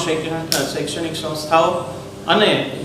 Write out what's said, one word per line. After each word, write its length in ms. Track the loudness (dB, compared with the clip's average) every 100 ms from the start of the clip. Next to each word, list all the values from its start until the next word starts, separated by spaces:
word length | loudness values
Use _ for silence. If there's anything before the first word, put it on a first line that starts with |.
| 0
શૈક્ષણિક, 520 | -2 -2 -4 -2 0 0
શૈક્ષણિક 420 | -2 -4 -4 -4 -4
સંસ્થાઓ 500 | -4 -6 4 4 4 2 -4 -8 -10 -10 2
અને 160 | 4 4 4 0 -4